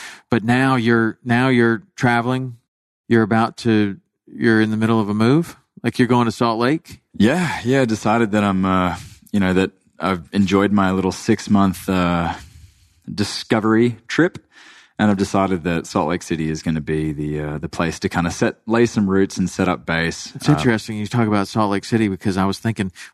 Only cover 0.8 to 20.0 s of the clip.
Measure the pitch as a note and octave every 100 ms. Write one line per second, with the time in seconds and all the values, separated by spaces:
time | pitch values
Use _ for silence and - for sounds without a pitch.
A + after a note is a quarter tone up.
0.8 | A#2 A#2 A2+ - B2 A#2+ C3 B2 A2+ A2+
1.8 | - - B2 A#2+ A#2 C3 C3 A#2 _ _
2.8 | _ _ - A#2 G#2+ A2+ A2+ - A#2 A2
3.8 | G#2 F#2+ _ _ _ - A#2+ A2 A2 G#2+
4.8 | A2+ A2+ G2+ G#2 A2+ D3 E3+ - _ _
5.8 | A#2+ - A#2+ B2 A#2 - A#2+ A2+ A#2+ D#3+
6.8 | - - _ - G#2 E3+ E3+ - A#2 C3+
7.8 | B2 G#2+ A#2 A2+ A2+ G#2 G2+ F#2+ F#2+ F#2
8.8 | F2+ E2 - - _ G#2 F#2 F#2 F#2+ -
9.8 | _ - E2 F#2 D#2 G2+ F#2+ G2 G2+ G#2
10.8 | F#2+ F#2+ F#2 - - G#2+ - G2+ G2 F2+
11.8 | - F#2 F2 F2 E2 D#2+ - - - _
12.8 | _ _ - G2+ G#2+ - - A#2 G#2+ A2
13.8 | A#2+ A2+ - - F3 - _ _ - -
14.8 | - - G#2+ G2+ G2 G2+ G2 F#2 D#2 E2
15.8 | - G2+ D#2 F2 - D#2+ D#2 D#2 - D#2+
16.8 | D2 D#2 D#2 D2 D2+ D2+ D2+ D2+ D#2+ -
17.8 | E2+ D#2+ G2 - E2+ E2+ A#2 - - A2+
18.8 | A#2+ A#2 G2 F#2+ F#2+ - F2+ - F2+ D#2+
19.8 | A#1+ E2